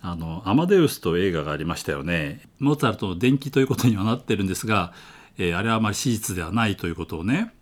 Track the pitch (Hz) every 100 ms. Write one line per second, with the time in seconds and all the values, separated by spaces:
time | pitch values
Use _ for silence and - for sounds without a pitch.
0 | 92 85 82 82 - 117 175 196 156 -
1 | - 85 98 82 73 73 80 82 - 71
2 | 73 85 73 - - _ 139 147 127 101
3 | 101 85 123 139 139 135 135 123 123 104
4 | 107 123 - 101 98 92 110 107 85 -
5 | - - - - 90 85 110 113 107 98
6 | 135 110 - 90 82 107 110 95 85 82
7 | 82 82 90 147 226 -